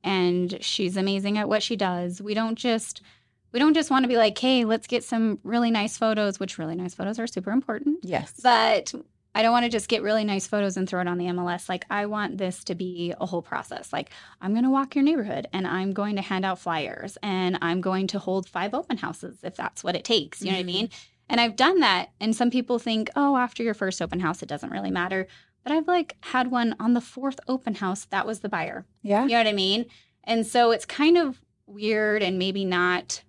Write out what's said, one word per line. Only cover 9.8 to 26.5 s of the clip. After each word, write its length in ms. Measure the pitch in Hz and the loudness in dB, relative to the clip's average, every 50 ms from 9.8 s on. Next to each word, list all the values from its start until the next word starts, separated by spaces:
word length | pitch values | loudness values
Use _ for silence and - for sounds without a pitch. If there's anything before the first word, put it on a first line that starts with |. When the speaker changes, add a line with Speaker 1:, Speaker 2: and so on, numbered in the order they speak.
| - - | 0 0
Speaker 1:
get 140 | 233 214 | 0 0
really 220 | - 202 214 220 214 | 2 2 0 2 2
nice 220 | 208 196 190 185 | 0 -2 -2 -2
photos 300 | - - 208 202 196 185 | -2 0 0 0 0 0
and 120 | 190 185 180 | -2 -2 -2
throw 120 | - 180 | -2 -2
it 60 | 180 180 | -2 0
on 100 | 175 180 | -2 -2
the 80 | 175 180 | -2 -2
M 100 | 175 180 | -2 -2
L 100 | 180 175 | -2 -2
S. 200 | 175 185 - - | -4 -6 -6 -6
Like, 160 | 185 175 - _ | -6 -8 -4 _
I 160 | 196 208 202 | -4 -2 -2
want 320 | 208 208 208 208 - - 190 | -2 -2 -4 -4 -4 -4 -4
this 260 | 196 185 180 - - | -4 -4 -4 -8 -8
to 100 | - 185 | -8 -6
be 380 | 175 190 180 180 170 175 175 - - | -6 -6 -8 -6 -6 -6 -6 -4 -6
a 60 | 160 | -6
whole 160 | 160 175 170 | -4 -4 -6
process. 500 | 180 - - - - - - - - - | -4 -4 -8 -8 -8 -8 -12 -12 -10 -6
Like, 180 | - - 294 - - - - - - _ | -6 -6 -6 -8 -14 -20 -20 -20 -20 _
I'm 140 | - 190 208 | -4 -2 0
gonna 160 | 226 247 262 | 2 4 4
walk 240 | 269 269 269 269 - | 4 2 0 0 0
your 80 | 285 277 | 2 4
neighborhood, 420 | 294 330 294 208 220 - - 226 - | 4 4 2 0 -4 -6 -6 -6 -6
and 140 | - 190 190 | -6 -4 -4
I'm 260 | 170 165 185 190 196 | -2 -2 -2 -2 -2
going 240 | 190 208 202 208 208 | -2 -2 -2 -2 -2
to 60 | 196 | -4
hand 220 | 196 - 196 185 190 | -4 -2 -2 -2 0
out 140 | 190 185 - | -2 -4 -4
flyers, 580 | - 175 165 160 143 - - - - 196 - - | -4 -4 -2 -2 -4 -6 -8 -10 -12 -14 -12 -10
and 360 | - 208 190 185 185 180 185 - | -6 -2 0 0 2 0 0 0
I'm 200 | - 170 170 185 | 0 0 0 0
going 260 | 175 190 185 185 190 190 | 0 0 0 0 0 0
to 100 | - 196 | -2 -4
hold 300 | - - 185 190 185 - | -2 0 -2 -2 -2 -4
five 260 | - 175 180 208 220 | -4 -4 -4 -2 -2
open 220 | 285 349 - 277 | -4 -4 -4 -6
houses 420 | 196 - - 170 - - - - - - | -6 -4 -8 -8 -10 -12 -16 -16 -12 -12
if 100 | - - | -12 -10
that's 300 | - - - _ - - | -8 -10 -8 _ -6 -4
what 100 | 160 185 | -4 -4
it 100 | - - | -4 0
takes. 360 | - 233 214 143 - - - | 0 0 0 0 -2 -10 -8
You 80 | 196 185 | -4 -2
know 60 | 190 | -2
what 40 | 185 | -2
I 20 | |
Speaker 2:
Mm-hmm. 40 | 180 | -2
Speaker 1:
mean? 240 | 180 175 190 220 - - - - _ _ _ _ _ | -2 -2 -2 -2 -4 -6 -14 -20 _ _ _ _ _
And 100 | - 233 | 0 2
I've 140 | 240 233 233 | 2 0 2
done 240 | - 254 311 381 370 | 2 4 4 6 6
that. 280 | 294 214 190 180 - - _ _ | 4 4 4 2 0 -6 _ _
And 140 | 196 220 220 | -2 -2 0
some 160 | - 240 240 | 2 2 2
people 280 | 247 254 247 - - 233 | 2 0 0 0 -2 -2
think, 320 | - 240 220 220 220 - - | 0 -2 -2 -2 -2 -2 0
"Oh, 220 | 285 285 285 277 | 2 2 4 4
after 260 | 254 247 240 - - | 2 0 -2 -2 -4
your 120 | 233 233 208 | -2 -2 -2
first 260 | - 202 190 185 - | -2 -2 -4 -2 -4
open 200 | 175 - - 175 | -6 -4 -2 -2
house, 220 | 185 156 175 - | -2 -2 -2 -4
it 60 | - - | -6 -8
doesn't 220 | 147 147 - - | -8 -8 -8 -8
really 200 | - - 202 190 | -6 -6 -4 -2
matter." 340 | 185 180 175 185 190 190 185 185 - - _ _ _ _ | -2 -2 -2 -2 -2 -4 -4 -6 -10 -20 _ _ _ _
But 100 | _ - | _ 0
I've, 140 | 294 330 311 359 | 0 0 2 2
like, 280 | 359 349 311 - - _ | 2 0 0 -2 -8 _
had 280 | - - - 254 254 254 | -12 -2 0 0 0 2